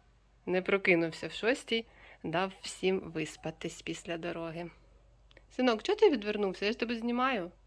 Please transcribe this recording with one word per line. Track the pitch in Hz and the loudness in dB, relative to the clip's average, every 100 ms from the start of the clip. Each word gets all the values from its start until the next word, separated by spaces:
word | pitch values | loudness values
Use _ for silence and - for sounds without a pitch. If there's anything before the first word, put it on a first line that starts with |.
| _ _ _ _ - | _ _ _ _ -2
не | 185 | 0
прокинувся | 185 202 196 170 165 - 165 | 2 2 4 4 4 -4 -10
в | |
шостій, | - 214 285 - 226 226 - - - | -2 0 -2 -2 -4 -4 -18 -20 -10
дав | 165 165 190 - | -4 -2 -2 -6
всім | - - 185 190 | -14 -2 0 0
виспатись | 165 160 151 - 160 - 170 - | -2 -8 -8 -8 -10 -8 -10 -10
після | - 165 - 165 | -10 -10 -8 -8
дороги. | 170 165 165 165 170 - - - - - - - - - | -6 -6 -8 -8 -10 -14 -20 -20 -20 -20 -20 -20 -12 2
Синок, | 254 220 | 2 4
чого | - 415 | 0 6
ти | 427 | 6
відвернувся? | 233 202 208 196 175 202 | 6 0 0 0 0 -2
Я | |
ж | 240 | -2
тебе | 226 | -4
знімаю. | 233 240 240 262 233 175 - | -2 -2 0 2 0 -4 -10